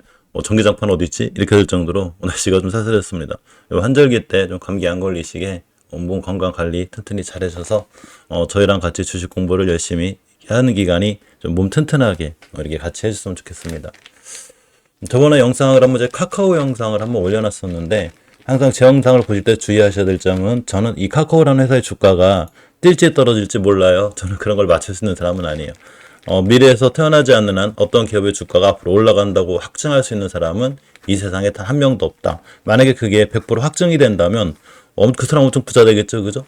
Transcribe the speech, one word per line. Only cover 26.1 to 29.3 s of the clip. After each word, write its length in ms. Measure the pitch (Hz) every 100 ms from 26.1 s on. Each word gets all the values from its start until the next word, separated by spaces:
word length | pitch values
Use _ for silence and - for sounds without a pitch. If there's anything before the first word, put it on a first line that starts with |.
| _ -
어, 160 | 92
미래에서 480 | 92 120 131 120 127
태어나지 440 | - 156 151 131
않는 240 | 117 104 92
한 160 | 104 107
어떤 300 | 101 - 104
기업의 260 | 107 101
주가가 340 | 98 - - 98
앞으로 220 | 92 87
올라간다고 680 | 98 113 101 101